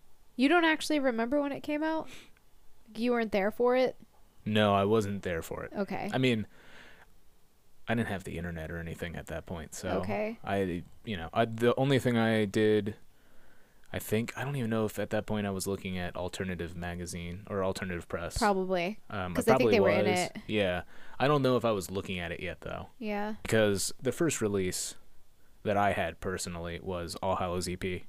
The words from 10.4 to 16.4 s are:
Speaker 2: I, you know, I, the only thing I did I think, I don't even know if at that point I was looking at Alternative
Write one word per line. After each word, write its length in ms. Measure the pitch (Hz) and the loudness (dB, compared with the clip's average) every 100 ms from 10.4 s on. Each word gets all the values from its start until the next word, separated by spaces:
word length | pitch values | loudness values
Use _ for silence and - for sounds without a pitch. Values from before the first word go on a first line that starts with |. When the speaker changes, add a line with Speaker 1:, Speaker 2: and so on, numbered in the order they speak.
Speaker 2:
I, 400 | - 196 - 175 - - | -4 -2 0 -2 -6 -14
you 140 | - 98 | -8 -6
know, 120 | 82 | -4
I, 120 | 117 113 | 0 0
the 280 | 113 120 - | 4 2 4
only 200 | 135 135 | 4 4
thing 160 | 127 117 | 4 4
I 280 | 113 110 104 | 4 4 4
did 500 | 110 107 107 104 - - - - - - - - - - | 4 6 6 2 -6 -16 -20 -18 -16 -16 -18 -20 -20 -10
I 60 | 92 | -8
think, 340 | - 107 117 - | 0 0 0 -4
I 60 | |
don't 120 | 127 143 | -4 -2
even 120 | 110 | 0
know 160 | 113 107 | 2 0
if 140 | - | -2
at 120 | 104 | -2
that 140 | 107 101 | -2 0
point 220 | 107 101 | -2 0
I 40 | |
was 160 | 95 95 | -2 -2
looking 300 | 98 95 92 | -4 -4 -4
at 180 | 87 - | -4 -4
Alternative 580 | 90 - | -6 -4